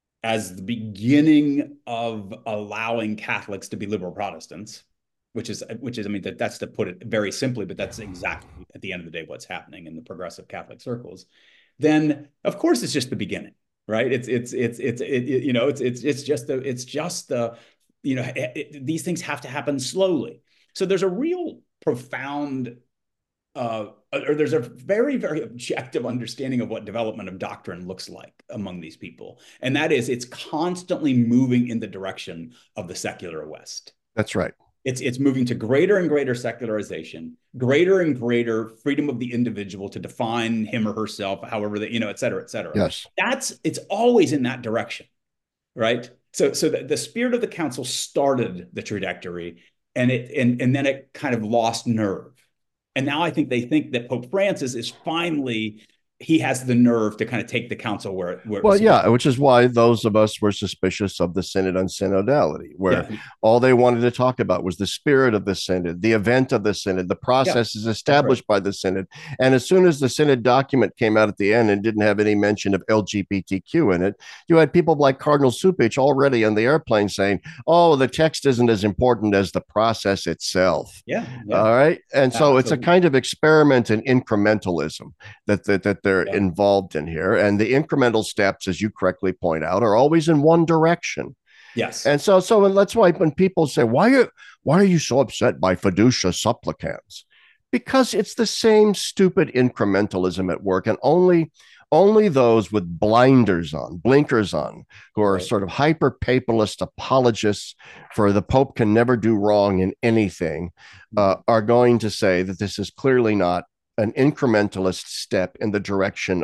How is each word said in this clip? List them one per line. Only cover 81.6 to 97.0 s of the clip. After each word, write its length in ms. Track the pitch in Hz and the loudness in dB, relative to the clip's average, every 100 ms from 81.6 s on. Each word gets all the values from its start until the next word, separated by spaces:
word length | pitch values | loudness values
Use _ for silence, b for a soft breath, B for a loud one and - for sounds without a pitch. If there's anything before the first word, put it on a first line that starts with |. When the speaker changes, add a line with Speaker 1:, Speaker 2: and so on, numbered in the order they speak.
Speaker 2:
All 140 | 110 | 4
right. 260 | 120 151 - _ | 4 4 2 _
And 180 | 135 131 | 0 2
so 240 | 120 147 131 | 4 4 4
it's 140 | 123 | 2
a 40 | |
Speaker 1:
Absolutely. 100 | 139 147 | 0 4
Speaker 2:
kind 180 | 180 | 4
of 100 | 175 131 | 4 2
experiment 760 | - - 156 156 147 131 117 | -2 0 4 6 6 4 4
in 100 | 110 | 0
incrementalism 1120 | 123 127 - 107 104 107 98 85 76 - - - B B - | 2 0 2 2 2 2 0 -2 -4 -8 -16 -20 B B -2
that, 160 | 101 | -2
that, 180 | - 98 | 0 0
that 160 | 104 95 | 0 0
they're 100 | 101 | 2
Speaker 1:
Yeah. 220 | 95 85 - | 2 2 0
Speaker 2:
involved 580 | 98 82 101 98 95 | -2 2 4 4 2
in 120 | 78 80 | -6 -6
here. 260 | 80 92 | -4 0
And 240 | 104 101 101 | 2 2 2
the 140 | 110 | 2
incremental 520 | 131 160 147 123 110 | 0 0 0 2 2
steps, 440 | 101 - 98 90 - | -2 0 0 0 -6
as 120 | 87 | -4
you 80 | 107 | -4
correctly 420 | - 92 90 95 | -2 -2 0 -4
point 320 | 92 90 80 | -2 -2 -2
out, 180 | 80 92 | -2 0
are 140 | 113 107 | 2 4
always 320 | 143 165 156 | 4 2 2
in 140 | 151 | 2
one 220 | 151 170 | 4 4
direction. 720 | 160 160 160 170 - - - - _ b b | 4 2 2 0 -4 -8 -10 -14 _ b b
Speaker 1:
Yes. 320 | 117 101 - 135 | -6 -6 -2 0
Speaker 2:
And 140 | 147 | 0
so, 180 | - 190 | 4 4
so, 260 | 185 220 196 | 4 4 6
and 100 | 196 | 4
that's 180 | 196 | 2
why 160 | 233 190 | 4 2
when 220 | 160 165 | 4 0
people 340 | - 185 180 147 | 2 0 2 0
say, 160 | - | 0
"Why 320 | 117 127 220 | 2 4 4
are, 140 | 269 - B B B | 4 2 B B B
why 160 | 127 170 | 2 4
are 60 | |
you 160 | 202 170 | 6 4
so 180 | - 127 | 2 2
upset 420 | 123 - 120 69 | 0 0 -2 2
by 140 | 92 | 0
fiducia 580 | 90 101 90 120 123 90 | 2 2 4 4 4 -2
supplicans?" 920 | - 104 - - - 78 - | 0 -2 -2 -6 -8 -10 -10